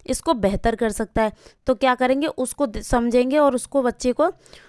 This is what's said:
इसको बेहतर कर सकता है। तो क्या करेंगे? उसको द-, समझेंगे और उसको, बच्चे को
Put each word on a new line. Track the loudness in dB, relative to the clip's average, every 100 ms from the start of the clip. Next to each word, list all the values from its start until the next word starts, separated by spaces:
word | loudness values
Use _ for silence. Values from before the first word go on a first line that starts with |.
| -8
इसको | -4 -2
बेहतर | 0 0 0 -2 0
कर | -2
सकता | -4 -4 -2
है। | -2 -4 -20 _ -4
तो |
क्या | 0 2
करेंगे? | 2 0 0 -2
उसको | -4 -6 -2 -4
द-, | -4
समझेंगे | -2 0 2 2 2 4
और | 2
उसको, | 2 -2 -2
बच्चे | -2 -2 -2
को | 0 0 -2 _ -20